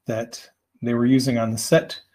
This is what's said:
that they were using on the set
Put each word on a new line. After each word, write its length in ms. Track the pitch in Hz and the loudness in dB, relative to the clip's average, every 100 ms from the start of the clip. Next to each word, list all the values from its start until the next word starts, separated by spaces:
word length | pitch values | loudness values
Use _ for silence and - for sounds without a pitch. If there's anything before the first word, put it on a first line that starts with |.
| - | -8
that 420 | 110 117 - - _ _ _ | -6 -8 -14 -20 _ _ _
they 100 | 120 | -2
were 140 | 120 120 | 0 4
using 320 | 131 131 117 | 4 2 -2
on 100 | 113 | -2
the 80 | 113 | -4
set 420 | - 160 - - _ | 2 0 0 -12 _